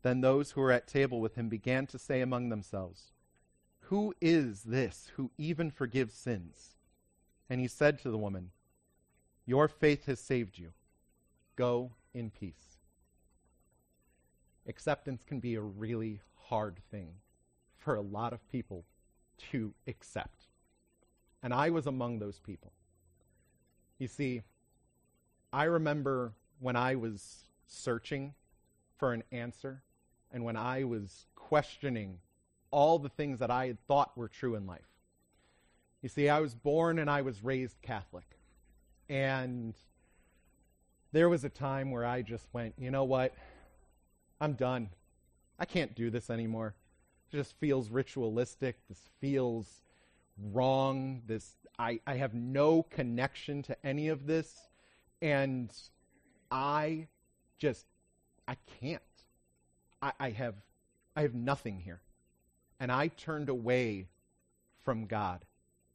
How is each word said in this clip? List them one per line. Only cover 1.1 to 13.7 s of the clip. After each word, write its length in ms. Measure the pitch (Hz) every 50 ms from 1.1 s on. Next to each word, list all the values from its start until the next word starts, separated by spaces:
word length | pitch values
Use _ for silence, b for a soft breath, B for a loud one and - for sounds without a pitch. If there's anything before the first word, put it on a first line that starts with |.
| 123 117
with 140 | 110 110 -
him 140 | 123 117 113
began 380 | 113 107 - 123 127 131 139 -
to 100 | - 120
say 220 | - - 139 127
among 280 | 127 123 127 123 123 120
themselves, 640 | 113 104 98 - - 98 92 87 90 - - - _ _ _ _ _ _ _ _ _ _ _ _ _ _
"Who 340 | - - 190 202 214 214 180 _
is 440 | 170 165 170 160 139 120 101 98 -
this 440 | 110 117 131 123 98 - - - - -
who 140 | - 135 120 _
even 340 | - 151 160 170 147 165 156
forgives 440 | - - 139 120 104 135 127 113 -
sins?" 640 | - - 127 117 95 85 82 - - - - _ _ _ _ _ _ _ _ _ _ _ _ _ _ _ -
And 120 | 127 127
he 80 | 127 120
said 300 | - - 151 147 147 131
to 100 | - 131
the 80 | 110 107
woman, 340 | 107 101 95 92 90 90 _ _ _ _ _ _ _ _ _ _ _ _ _ _ _ _ _ _ _
"Your 240 | 117 123 139 151 151
faith 380 | - - - 151 147 139 -
has 120 | 143 131 -
saved 400 | - - 135 123 117 92 - 87
you. 160 | 85 80 - _ _ _ _ _ _ _ _ _ _ _ _ _ _ _ _
Go 400 | - 123 123 120 120 127 127 117 _ _ _
in 180 | - 123 117 107
peace." 480 | - - 104 90 71 _ - - - _ _ _ _ _ _ _ _ _ _ _ _ _ _ _ _ _ _ _